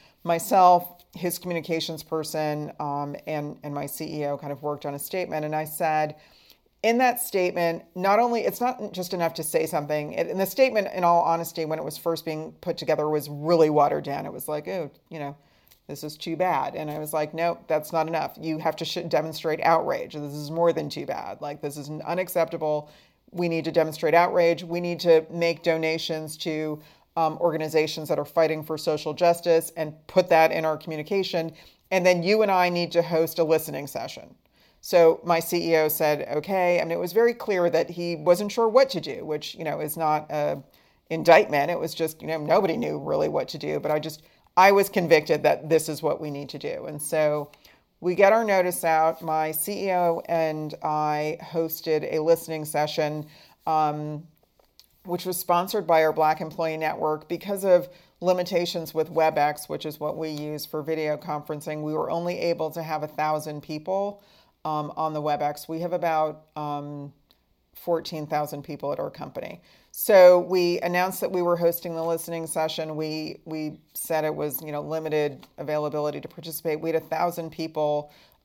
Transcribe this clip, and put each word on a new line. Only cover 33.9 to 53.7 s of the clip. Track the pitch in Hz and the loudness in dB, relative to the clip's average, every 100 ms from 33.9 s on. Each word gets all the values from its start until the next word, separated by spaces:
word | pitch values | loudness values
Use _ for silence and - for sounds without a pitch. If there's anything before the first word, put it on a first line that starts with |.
| - 117 - - _ _ _ _ _ | -8 -10 -12 -20 _ _ _ _ _
So | - 180 165 165 | 2 8 8 6
my | 170 165 | 2 0
C | 165 175 170 | 0 -2 2
E | 160 | 2
O | 156 | 2
said, | - 156 147 139 147 | 2 0 0 -2 -4
"Okay." | 151 190 180 170 | -2 2 2 2
I | 165 | 0
mean, | |
it | 170 | -2
was | 175 | -2
very | 190 233 240 | 4 2 2
clear | - 190 175 | -2 0 2
that | 170 - | 2 0
he | 170 170 165 | -4 -6 0
wasn't | 151 180 208 | 4 4 2
sure | - 226 | 0 4
what | 226 269 | 6 4
to | 180 | 2
do, | 147 131 | -6 -8
which, | 156 151 - | -6 -6 -8
you | - | -8
know, | 160 147 | -6 -4
is | 151 160 | -6 -2
not | 160 151 151 | 0 0 -2
a | 151 147 147 - _ _ _ - | -4 -2 -4 -8 _ _ _ -8
indictment. | 165 165 165 214 143 143 | 2 8 8 8 2 0
It | 165 | -2
was | 160 | -4
just, | - 160 156 | -4 -4 -6
you | - | -6
know, | 160 | -4
nobody | 151 175 185 156 | 2 2 2 0
knew | 151 151 | -2 -4
really | 143 151 156 | -2 -2 0
what | 147 - | -2 -4
to | 143 | -8
do. | 147 151 | -6 -4
But | 151 | -2
I | 151 | -2
just, | 151 151 _ _ _ - | -4 -12 _ _ _ 6
I | 190 | 6
was | 202 196 | 8 4
convicted | 208 170 156 151 151 | 2 6 6 6 2
that | 147 - 156 | 2 2 2
this | 160 156 | 2 2
is | 151 | -4
what | 156 143 | -4 -4
we | 147 | -6
need | 143 143 | -10 -10
to | 147 | -10
do. | 143 - - | -8 -8 -8
And | 147 | -10
so | - 160 151 147 147 - - _ _ _ | -4 0 2 0 -4 -14 -20 _ _ _
we | 175 180 | -2 6
get | 196 | 6
our | 220 226 | 6 4
notice | 190 180 175 165 | 2 2 0 2
out. | 160 160 160 | 4 2 0
My | 165 156 156 | -2 -2 -2
C | 160 - 202 196 | -4 -6 -4 -2
E | |
O | 180 175 165 - | 2 2 0 -2
and | 165 160 156 156 - | 0 0 -2 -8 -6
I | 156 151 151 151 151 156 | -4 -2 0 -2 -4 -6
hosted | - 170 165 160 - 156 - | -6 -4 -4 -4 -2 -2 0
a | 156 | 0
listening | 156 165 - 160 | 2 2 0 -8
session, | 151 151 151 - 151 151 151 - - _ | -4 -2 -2 -2 -2 -4 -10 -18 -20 _
um, | - | -2